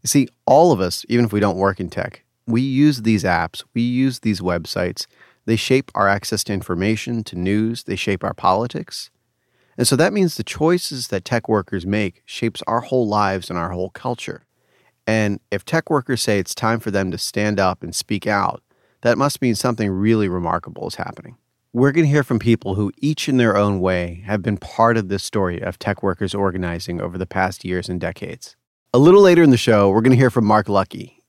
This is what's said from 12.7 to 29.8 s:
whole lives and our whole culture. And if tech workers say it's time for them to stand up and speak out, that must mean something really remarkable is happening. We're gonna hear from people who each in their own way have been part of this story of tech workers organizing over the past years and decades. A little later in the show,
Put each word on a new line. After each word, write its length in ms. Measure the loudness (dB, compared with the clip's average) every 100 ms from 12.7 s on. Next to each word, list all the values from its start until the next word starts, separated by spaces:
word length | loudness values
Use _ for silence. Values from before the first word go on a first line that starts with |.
| -4
whole 260 | -2 -2 0
lives 420 | 0 0 -2 -6
and 80 | -6
our 120 | -4
whole 200 | -6 -8
culture. 560 | -8 -8 -8 -10 -14 _ _ _ _ _ _ -2
And 320 | 0 0 -4 _
if 140 | -8
tech 260 | -2 -4 0
workers 320 | -4 -2 -4
say 160 | 0 -2
it's 160 | -2
time 240 | -4 -2 -2
for 140 | -2
them 180 | -4 -4
to 80 | -6
stand 400 | -6 -2 -2 0
up 240 | 0 -2
and 100 | -8
speak 360 | -10 -6 -6 -2
out, 340 | -2 -2 -6 _ _ _ _
that 180 | 0 2
must 240 | 0 0
mean 140 | -2 0
something 340 | -2 -2 -2
really 380 | 0 2 2 0
remarkable 580 | -2 -2 -4 -6 -12 -12
is 100 | -10
happening. 400 | -10 -12 -20 -20 _ _ _
We're 180 | 2 2
gonna 160 | 4 4
hear 160 | 2
from 160 | 2 0
people 380 | 2 2 0 -2
who 160 | -2 -2
each 300 | -4 -2 0
in 100 | 2
their 180 | 4 4
own 240 | 2 2
way 420 | 0 0 -4 -8 -6
have 160 | -4
been 160 | -2 -6
part 380 | -6 2 2 2
of 120 | -2
this 160 | -6
story 360 | -4 -2 -2 -4
of 200 | -8 -6
tech 200 | -6 -4
workers 320 | -4 -4 -4
organizing 680 | -2 -2 -2 -6 -6 -8 -8
over 180 | -6 -8
the 80 | -6
past 380 | -2 -2 -4
years 240 | -6 -6 -6
and 120 | -6
decades. 540 | -6 -8 -14 -14 -20 _ _ _ _
A 40 | 4
little 220 | 8 8
later 220 | 8 8
in 80 | 6
the 80 | 6
show, 320 | 4 4